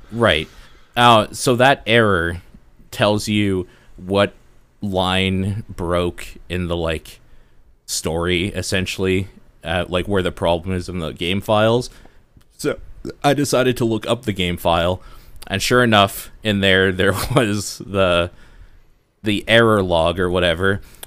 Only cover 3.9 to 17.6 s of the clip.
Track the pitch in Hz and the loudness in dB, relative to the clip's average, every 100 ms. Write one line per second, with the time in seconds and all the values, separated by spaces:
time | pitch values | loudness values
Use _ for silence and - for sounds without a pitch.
3.9 | - 92 98 101 - _ _ _ _ 104 | -18 -2 0 0 -2 _ _ _ _ -4
4.9 | 92 92 95 95 95 98 101 110 92 85 | -2 0 0 0 -2 -4 -6 -10 -8 -2
5.9 | 87 87 - - - - 90 85 85 82 | -2 -2 -6 -16 -18 -8 -6 -4 -4 -4
6.9 | 80 - - _ - _ - _ _ - | -6 -10 -20 _ -20 _ -20 _ _ -10
7.9 | - - 82 87 87 98 92 - 95 90 | -8 -4 -4 0 0 -2 -6 -4 -4 -4
8.9 | - 95 92 98 - - _ 78 87 87 | -4 -2 -2 -4 -14 -20 _ -6 -6 -4
9.9 | 90 95 101 90 - 85 85 92 92 87 | -4 -2 -2 -2 -2 -2 -2 -4 -6 -6
10.9 | 90 78 62 85 98 104 107 110 120 123 | -8 -8 -6 -4 -4 0 2 2 0 -4
11.9 | - - - _ - _ - 143 - - | -16 -20 -20 _ -20 _ -8 -6 -6 -12
12.9 | - - - 143 139 143 131 127 123 117 | -14 -16 -4 -2 0 0 2 0 0 -2
13.9 | 110 - 120 113 92 90 85 87 85 87 | -2 -2 -4 -4 -4 -4 -2 0 2 0
14.9 | 92 - - - - - 95 - 123 120 | -2 -8 -20 -20 -20 -8 -6 2 2 6
15.9 | 107 98 - - - 110 101 196 190 135 | 6 4 0 -16 -6 -2 2 4 4 4
16.9 | 92 95 98 - 123 107 104 | 2 0 0 0 0 0 -2